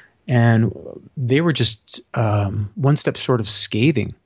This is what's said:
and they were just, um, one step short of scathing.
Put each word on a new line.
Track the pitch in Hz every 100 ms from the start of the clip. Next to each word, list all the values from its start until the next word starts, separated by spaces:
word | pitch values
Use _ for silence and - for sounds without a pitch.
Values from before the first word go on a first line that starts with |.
| - _ -
and | 123 117 113 113 - - - - -
they | 123 135
were | 170
just, | 139 117 - - - -
um, | - 113 104 98 101 104 -
one | 135 147
step | - -
short | - 123
of | 101
scathing. | - - 107 135 135 95 -